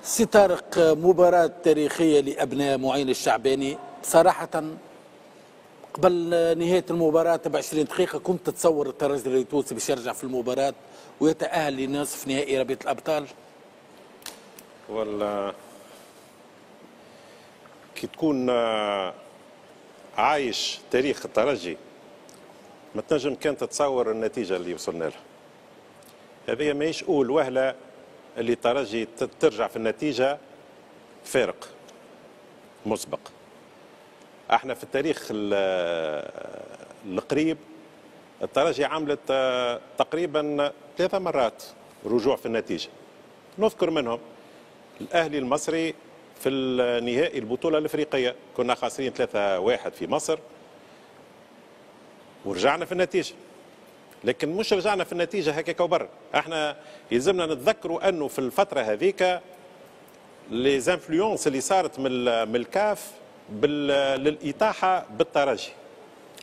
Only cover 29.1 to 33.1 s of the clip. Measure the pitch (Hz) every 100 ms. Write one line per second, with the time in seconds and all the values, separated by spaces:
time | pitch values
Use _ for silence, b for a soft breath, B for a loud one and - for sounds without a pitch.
29.1 | - 131 - 160 - 104 120 110 107 151
30.1 | 123 131 147 - - - - - - -
31.1 | - - 135 104 - - - - - -
32.1 | - - - - - - - 110 107 -